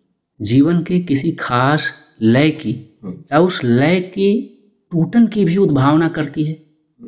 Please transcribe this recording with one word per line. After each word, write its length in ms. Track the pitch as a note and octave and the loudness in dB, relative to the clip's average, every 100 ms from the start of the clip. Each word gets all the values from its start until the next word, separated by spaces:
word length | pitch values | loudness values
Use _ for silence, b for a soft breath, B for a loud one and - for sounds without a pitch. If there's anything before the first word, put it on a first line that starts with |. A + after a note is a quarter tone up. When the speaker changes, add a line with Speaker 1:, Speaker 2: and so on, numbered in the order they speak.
| _ _ _ - | _ _ _ -12
Speaker 1:
जीवन 420 | G#2 B2 D3 F3 | 0 2 4 2
के 160 | E3+ F3+ | 0 -2
किसी 320 | F3 C#3 E3 | -2 -2 -2
खास 580 | C#3+ - B2 C3 D3+ - - _ - | -4 -2 0 2 0 -2 -10 _ -2
लय 280 | A2 A#2+ D#3 | 2 2 2
की 500 | D3+ A2 G2+ - _ | 0 -6 -8 -10 _
Speaker 2:
हम्म। 120 | G2 F2+ - | -16 -16 -4
Speaker 1:
या 60 | C#3+ | 0
उस 240 | F3+ F3+ | 0 0
लय 360 | B2 A#2+ C#3+ F#3 | 0 2 2 0
के 420 | F#3 - G3 A3 C#4 - _ _ _ | -2 -2 0 0 -4 -16 _ _ _
टूटन 360 | E3+ D#3+ A#3 A3+ | -4 0 2 2
की 180 | G#3+ F3 | 2 0
भी 120 | F3+ | 2
उद्भावना 500 | F#3 C#3+ C3+ D#3 E3 | 2 2 2 2 0
करती 360 | E3 C#3+ D#3 | -2 -6 -4
है। 140 | D3+ D#3 _ _ _ _ | -6 -6 _ _ _ _